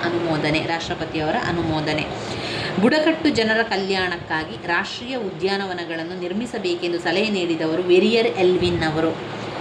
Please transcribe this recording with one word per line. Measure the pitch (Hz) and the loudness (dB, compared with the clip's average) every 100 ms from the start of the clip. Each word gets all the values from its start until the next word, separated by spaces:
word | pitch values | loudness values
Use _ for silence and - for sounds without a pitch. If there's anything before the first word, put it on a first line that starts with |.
ಅನುಮೋದನೆ, | 175 170 170 156 151 156 | 0 0 0 0 0 0
ರಾಷ್ಟ್ರಪತಿಯವರ | 156 165 - 170 156 156 156 - - | 0 -4 -4 -6 -4 -2 -2 0 0
ಅನುಮೋದನೆ. | 170 160 156 151 151 147 - - - - - - - | 0 0 0 0 -2 -4 -6 -8 -6 -6 -4 -4 2
ಬುಡಕಟ್ಟು | 220 349 320 320 302 | 4 4 2 2 2
ಜನರ | 226 220 220 | 2 2 2
ಕಲ್ಯಾಣಕ್ಕಾಗಿ | 220 196 196 196 185 170 - 160 156 - 175 | 2 0 0 0 0 -4 -2 -4 -4 -6 0
ರಾಷ್ಟ್ರೀಯ | 175 196 - 240 262 | 0 0 -6 -6 -4
ಉದ್ಯಾನವನಗಳನ್ನು | 196 156 190 196 196 180 165 165 165 185 | -4 -2 -2 0 -2 -6 -6 -6 -6 -6
ನಿರ್ಮಿಸಬೇಕೆಂದು | 175 202 247 226 185 175 175 170 | -4 -4 -4 -4 -2 -2 -2 -2
ಸಲಹೆ | 170 180 214 | 0 2 2
ನೀಡಿದವರು | 196 170 160 156 170 | 0 0 0 0 0
ವೆರಿಯರ್ | 180 180 214 226 226 | 4 6 6 6 4
ಎಲ್ವಿನ್ | - 185 180 175 170 | 4 4 4 2 2
ಅವರು. | 160 156 160 - - - - - | 0 2 0 -2 -6 -8 -8 -8